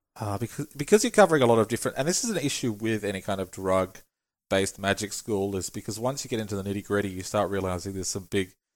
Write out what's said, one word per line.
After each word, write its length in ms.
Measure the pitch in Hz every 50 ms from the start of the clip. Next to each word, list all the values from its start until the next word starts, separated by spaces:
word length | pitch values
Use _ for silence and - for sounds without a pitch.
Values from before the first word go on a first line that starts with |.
| _ _ - -
Uh, 160 | 113 104 101
because, 300 | 101 117 - - - 147 - -
because 260 | 143 147 - 208 220 -
you're 80 | 233
covering 320 | - 214 196 165 165 147 127
a 40 |
lot 120 | 117 117 113
of 100 | 107 104
different, 280 | 117 110 - 131 -
and 100 | - 135
this 180 | 160 185 - -
is 60 | 233
an 60 | 208
issue 360 | 165 135 139 - - - 123 107
with 320 | 101 110 110 110 107 104
any 180 | 101 98 95 90
kind 180 | - 98 95
of 100 | 95 90
drug-based 1300 | - - 95 95 95 95 92 92 - - - _ _ _ _ _ _ _ _ - 98 98 98 95 - -
magic 340 | 98 98 98 95 107 95 -
school, 440 | - - - 107 98 98 101 98
is 140 | 95 87 -
because 280 | - 107 - - 104 107
once 240 | 117 127 143 135 -
you 60 | 127
get 100 | 123 110
into 160 | 107 101 104
the 80 | 98 95
nitty-gritty, 460 | 101 98 101 95 - 101 101 101 98
you 140 | 92 92 90
start 280 | - - 107 98 87
realizing 440 | 98 98 95 92 90 90 - 98 95
there's 120 | 95 90
some 220 | - - 101 92 -
big 220 | - 101 95 - - _ _ _ _